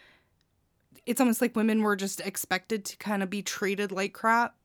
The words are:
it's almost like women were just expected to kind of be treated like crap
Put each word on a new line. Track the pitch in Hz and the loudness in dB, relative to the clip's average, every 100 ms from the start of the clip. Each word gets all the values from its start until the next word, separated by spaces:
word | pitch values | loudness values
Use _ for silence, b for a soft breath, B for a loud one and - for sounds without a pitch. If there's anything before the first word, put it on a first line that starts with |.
| b b b b _ _ _ _ _ - - | b b b b _ _ _ _ _ -10 -2
it's | 233 | 2
almost | 247 226 | 4 4
like | 240 226 | 2 2
women | 220 220 | 2 4
were | 214 196 | 2 0
just | 196 - | -2 -4
expected | 175 - - 185 - 220 - | -6 -6 -4 -4 -2 -4 -6
to | - | -8
kind | 208 202 | -4 -2
of | 190 | -2
be | 202 | -4
treated | - - 196 196 208 | -6 -4 -2 -2 -2
like | 190 202 | -2 -4
crap | - 226 233 233 - | -2 2 2 2 -4